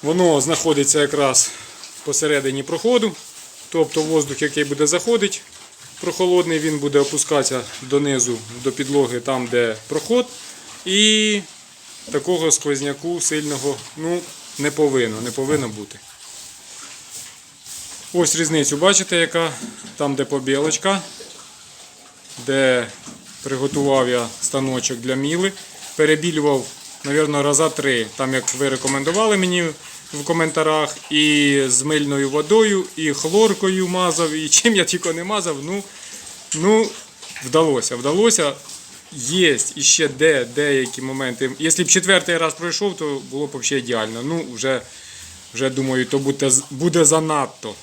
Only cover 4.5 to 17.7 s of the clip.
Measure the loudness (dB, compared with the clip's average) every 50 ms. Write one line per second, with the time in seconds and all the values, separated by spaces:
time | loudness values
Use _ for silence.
4.5 | 0 -2 -2 -2 0 0 2 2 2 0 2 2 2 2 2 0 -4 -6 -12 -16
5.5 | -20 -20 -20 -20 -20 -20 -20 -20 -16 -8 -6 -6 -2 0 2 4 4 4 4 2
6.5 | 0 0 0 0 -2 0 -2 2 4 4 4 4 0 -2 0 2 2 2 2 2
7.5 | -2 -4 -6 -8 -12 -14 -6 0 0 2 2 2 2 2 2 0 0 -4 -6 -14
8.5 | -14 -4 -4 -4 -2 -2 -4 0 2 2 2 2 0 -4 -2 -2 -2 -2 -2 0
9.5 | 2 2 2 2 0 -4 -8 -6 -6 -6 -2 2 2 2 2 0 -8 -18 -18 -18
10.5 | -18 -20 -20 -20 -20 -12 -6 0 2 4 6 6 4 4 2 2 0 -2 -4 -8
11.5 | -18 -20 -20 -20 -20 -20 -20 -20 -20 -18 -16 -4 -4 -4 0 0 -2 0 2 2
12.5 | 2 2 0 -2 -2 -2 -2 -6 -6 -6 -6 -6 -4 -2 -2 -2 -2 -2 -2 -4
13.5 | -6 -2 -2 -4 -4 -4 -8 -16 -12 -8 -4 -4 -4 -4 -4 -10 -18 -18 -18 -16
14.5 | -8 -2 -2 -2 2 2 2 2 4 2 0 0 -2 -6 -6 -6 -4 -4 -2 0
15.5 | 0 0 -2 -4 -6 -10 -12 -14 -16 -20 -20 -20 -20 -20 -20 -20 -18 -18 -18 -20
16.5 | -20 -20 -20 -20 -18 -18 -18 -18 -18 -18 -18 -18 -16 -16 -16 -16 -20 -20 -20 -20
17.5 | -20 -20 -20 -16